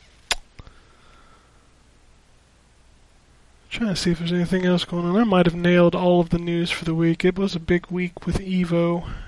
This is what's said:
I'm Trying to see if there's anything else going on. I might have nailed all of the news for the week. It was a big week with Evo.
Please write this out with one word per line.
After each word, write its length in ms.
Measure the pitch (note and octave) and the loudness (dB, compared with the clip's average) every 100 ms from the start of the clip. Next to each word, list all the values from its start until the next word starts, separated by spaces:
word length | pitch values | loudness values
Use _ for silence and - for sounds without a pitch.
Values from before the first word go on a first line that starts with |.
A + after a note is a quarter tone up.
| _ _ - - | _ _ -8 -8
I'm 3250 | - - - - - _ _ - - - _ _ _ _ _ _ _ _ _ _ _ _ _ _ _ _ _ _ _ _ _ _ - | -10 -20 -20 -20 -20 _ _ -20 -20 -20 _ _ _ _ _ _ _ _ _ _ _ _ _ _ _ _ _ _ _ _ _ _ -14
Trying 180 | - A3+ | -6 -4
to 60 | F3 | -2
see 160 | F3 | -2
if 80 | E3 | -2
there's 140 | E3+ | -2
anything 320 | F3 E3+ F#3 F3+ | -2 0 0 2
else 200 | F3 - | 0 -2
going 200 | F3 F3 | -4 0
on. 100 | F#3+ | 2
I 80 | |
might 240 | A#3 F#3 F3 | 4 4 2
have 80 | E3+ | 2
nailed 400 | F3 F3 F3 F3 | 2 6 6 4
all 240 | F3+ F3 | 2 2
of 100 | E3+ | 2
the 80 | E3+ | 0
news 320 | E3+ E3+ E3+ | 0 -2 -2
for 160 | - D#3+ | -4 -4
the 80 | |
week. 320 | E3 E3 E3 F3+ | 0 0 2 0
It 120 | F#3 | 0
was 180 | G3 E3 | -2 -2
a 40 | |
big 280 | E3 F3+ - | -2 -2 -2
week 380 | F3 F3+ - - | -6 -6 -6 -4
with 100 | F3 | -4
Evo. 680 | F#3+ F#3 E3+ E3+ E3+ F3 - - | -2 -2 0 2 0 -2 -6 -12